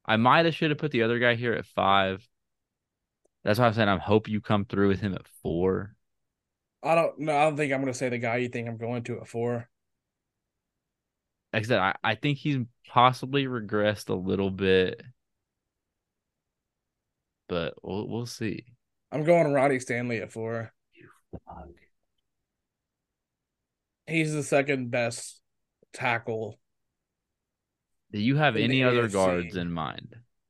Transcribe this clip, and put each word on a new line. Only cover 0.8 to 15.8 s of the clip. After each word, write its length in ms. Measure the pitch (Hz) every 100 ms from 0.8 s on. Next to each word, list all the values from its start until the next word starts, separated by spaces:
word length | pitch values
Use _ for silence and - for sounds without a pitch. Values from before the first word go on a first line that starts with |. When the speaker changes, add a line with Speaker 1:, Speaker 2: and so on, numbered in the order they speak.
| 156
Speaker 1:
the 100 | 123
other 160 | 113 120
guy 180 | 120 117
here 160 | 120
at 120 | 92 -
five. 600 | - 95 98 95 95 - _ _ _ _ _ _ _ _ _ _ _
That's 140 | - 107
why 80 | 123
I'm 60 |
saying 160 | 107 104
I'm 120 | 92
hope 280 | 90 107 110
you 120 | 107
come 240 | - 107
through 240 | 101 98 101
with 120 | 95
him 140 | 107
at 120 | 90 - -
four. 520 | 80 82 92 95 101 - _ _ _ _ _ _ _ _
Speaker 2:
I 120 | -
don't 240 | 165 160 -
know. 180 | 151 147
I 80 |
don't 120 | 156 147
think 160 | 151
I'm 80 | 135
gonna 140 | 135
say 140 | 120 131
the 80 | 120
guy 180 | 117 120
you 120 | 123
think 200 | 123 117
I'm 80 | 113
going 260 | 117 120
to 160 | 120 113
at 60 | -
four. 400 | 117 117 120 117 _ _ _ _ _ _ _ _ _ _ _ _ _ _ _ _ _ _
Speaker 1:
Like 120 | 110
I 20 | 110
said, 120 | 117
I, 180 | 95 -
I 100 | 107
think 240 | 107 147 143
he's 200 | 156 139 117 _ -
possibly 580 | - 123 123 127 139 135
regressed 640 | 123 101 104 104 104 -
a 40 |
little 360 | 101 92 95 98
bit. 500 | 95 95 92 92 - - - _ _ _ _ _ _